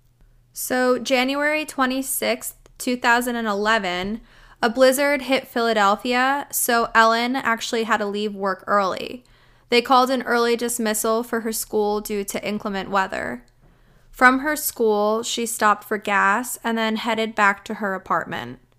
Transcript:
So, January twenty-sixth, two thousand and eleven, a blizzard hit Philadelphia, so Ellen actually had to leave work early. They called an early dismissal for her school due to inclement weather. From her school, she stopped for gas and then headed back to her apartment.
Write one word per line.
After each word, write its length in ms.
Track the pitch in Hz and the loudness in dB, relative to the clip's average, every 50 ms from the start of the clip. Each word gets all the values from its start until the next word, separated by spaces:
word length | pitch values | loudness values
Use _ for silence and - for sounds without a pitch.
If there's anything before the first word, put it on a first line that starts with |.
| _ _ _ _ - _ _ _ _ _ - | _ _ _ _ -20 _ _ _ _ _ -12
So, 460 | - - - 262 254 254 254 254 247 | -10 -6 -2 0 0 2 2 2 0
January 680 | 226 - 269 247 254 262 277 285 294 302 302 311 302 | 0 0 0 2 2 0 0 0 0 0 0 -2 -4
twenty-sixth, 880 | 302 - - 262 254 262 269 269 - - - 220 214 233 247 - - - _ - - _ | -4 -2 -2 0 0 0 -2 -4 -4 -4 -2 -2 -2 -2 -2 -6 -12 -14 _ -20 -20 _
two 200 | - - 254 247 | -6 -4 -2 -2
thousand 380 | 247 - 247 233 247 247 247 240 | 0 2 4 4 4 2 0 -4
and 120 | 240 226 | -2 -2
eleven, 760 | 214 202 202 208 214 226 220 196 180 180 180 185 202 220 226 - - - - - - - - | -2 -2 0 2 2 2 2 0 -2 -4 -4 -4 -4 -6 -8 -10 -16 -20 -20 -20 -20 -6 -2
a 80 | - 233 | -2 0
blizzard 540 | 220 262 262 262 254 277 285 285 285 277 254 | 4 6 6 6 6 4 2 0 0 0 0
hit 240 | 247 269 - - | 0 -2 -2 -2
Philadelphia, 1000 | - - 247 233 233 220 214 202 196 208 208 - 247 247 247 254 269 277 285 - - | -2 -2 0 0 2 2 4 4 4 4 2 0 -2 0 2 2 2 0 -2 -4 -6
so 380 | - - - - 240 233 226 - - | -6 -4 0 0 2 2 2 2 4
Ellen 420 | 226 226 226 226 233 240 240 262 | 6 6 6 4 2 0 -2 -2
actually 480 | 269 - 233 226 - - - 247 226 226 | -2 -2 -2 -2 -2 -4 -4 -4 -2 -2
had 140 | 220 220 | 0 0
to 80 | 208 208 | -2 -2
leave 300 | 202 196 208 214 214 202 | -2 -4 -4 -4 -6 -4
work 280 | 190 196 196 185 185 - | -4 -4 -4 -4 -4 -2
early. 560 | - 202 208 196 180 - - - - - 247 - _ _ _ _ - _ _ _ - | 0 0 2 2 0 -2 -4 -8 -10 -12 -14 -18 _ _ _ _ -20 _ _ _ 0
They 120 | 240 240 | 2 2
called 280 | 240 247 269 247 254 247 | 4 6 6 6 6 4
an 140 | 269 247 - | 2 -2 -2
early 340 | - 240 233 233 233 233 | 0 0 2 2 2 0
dismissal 680 | 233 240 233 233 - 226 214 214 - - 226 226 226 240 | 0 -2 -4 -4 -2 -2 -2 -2 0 0 0 0 -2 -2
for 180 | - 240 226 | -2 -4 -4
her 120 | 214 226 220 | -4 -4 -6
school 480 | - - - - 214 208 208 208 208 | -6 -6 -4 -2 0 0 0 -2 -2
due 240 | 208 - 214 202 202 | -4 -4 -6 -6 -6
to 200 | - - 196 - | -6 -8 -6 -6
inclement 440 | 202 208 208 - - 196 190 185 - | -6 -6 -6 -6 -6 -6 -6 -4 -2
weather. 560 | 196 196 190 - - - - - 247 247 - _ _ _ _ _ _ _ _ _ _ _ _ - | 0 0 0 -2 -4 -6 -6 -6 -8 -10 -14 _ _ _ _ _ _ _ _ _ _ _ _ -12
From 300 | - - 254 254 269 262 | 0 4 4 4 4 4
her 180 | 269 302 302 | 0 -4 -4
school, 680 | 294 - - - - 226 220 208 208 208 208 220 226 240 | -4 -6 -6 -4 0 0 2 2 2 2 0 0 -2 -4
she 220 | - - 240 233 | -6 -6 -6 -6
stopped 400 | 220 - - 220 208 208 208 - | -6 -2 0 2 2 2 0 -2
for 120 | - 220 | -6 -6
gas 600 | 202 - 208 202 196 196 196 202 240 254 - - - - | -4 -2 0 2 2 4 4 2 0 -2 -6 -8 -6 -4
and 120 | 233 226 | -4 -2
then 200 | 226 220 220 220 | 0 0 -2 -2
headed 360 | 214 - 240 220 220 226 220 220 | -2 -2 -2 -2 -2 -2 -2 0
back 300 | - 208 196 202 - - | 2 2 2 2 0 -4
to 100 | - 220 | -10 -8
her 180 | 208 214 196 190 | -6 -4 -4 -4
apartment. 680 | 185 - - 185 165 - - - - 120 120 127 - _ _ _ | -4 -2 -2 -2 -2 -2 -4 -8 -8 -10 -10 -14 -16 _ _ _